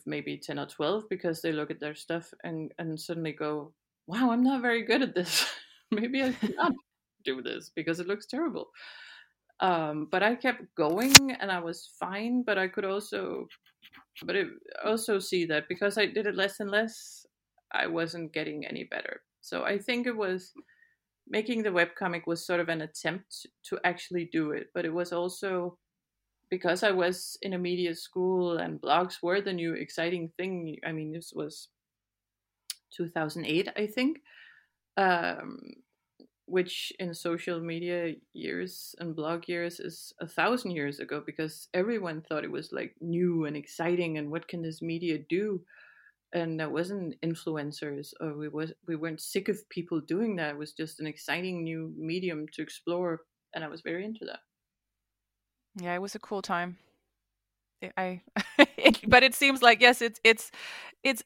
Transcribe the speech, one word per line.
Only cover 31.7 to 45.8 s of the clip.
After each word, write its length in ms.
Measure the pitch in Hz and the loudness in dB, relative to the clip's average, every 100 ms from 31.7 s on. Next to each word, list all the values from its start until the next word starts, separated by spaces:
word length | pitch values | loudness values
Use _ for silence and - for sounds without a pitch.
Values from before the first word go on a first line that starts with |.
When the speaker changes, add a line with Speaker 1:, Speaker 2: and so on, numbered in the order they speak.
| _ _ _ _ _ _ _ _ _ - - _ | _ _ _ _ _ _ _ _ _ -14 -14 _
Speaker 1:
two 180 | - 170 | -6 -4
thousand 380 | 165 151 170 151 | -2 -2 -2 0
eight, 220 | 160 175 - | 2 2 -2
I 100 | 214 | -2
think, 320 | 247 262 320 _ - - - _ _ _ - | 2 0 0 _ -20 -20 -20 _ _ _ 2
um, 640 | 190 175 175 - - - - - _ _ _ _ - _ - | 4 4 2 -2 -8 -12 -14 -20 _ _ _ _ -20 _ 0
which 460 | 185 180 - - - | 0 0 -4 -8 -6
in 160 | 185 | -6
social 460 | 165 175 170 - 170 | -4 -4 -2 -2 -4
media 560 | 165 165 175 175 170 - _ | -4 -4 -2 -2 -2 -6 _
years 640 | - - 175 185 - - - | -10 -6 -4 -6 -8 -16 -8
and 180 | 170 160 | -8 -4
blog 320 | 151 170 170 | -2 -2 -2
years 320 | 175 175 175 | -4 -4 -6
is 320 | - 165 - - | -10 -10 -16 -12
a 80 | 165 | -8
thousand 440 | - 180 247 190 | 2 2 2 -2
years 280 | 165 143 143 | -2 -2 -4
ago, 220 | - 147 | -6 -6
because 440 | 147 - 156 - - | -6 -6 -6 -6 -4
everyone 480 | 185 208 226 175 156 | 0 2 0 -2 -8
thought 220 | - 156 | -4 -4
it 80 | 165 | -2
was, 200 | - 160 | -6 -6
like, 240 | - - - | -6 -8 -8
new 440 | 170 170 180 165 151 | -2 2 2 2 0
and 100 | 147 | -4
exciting 600 | 147 - 165 175 170 156 | -8 -2 0 2 0 -2
and 120 | 147 | -4
what 180 | 165 - | -6 -6
can 140 | 175 | -6
this 200 | 160 160 | -6 -6
media 360 | 165 165 170 151 | -4 -2 -2 -2
do? 460 | 156 180 214 180 - - | 0 0 0 -2 -6 -20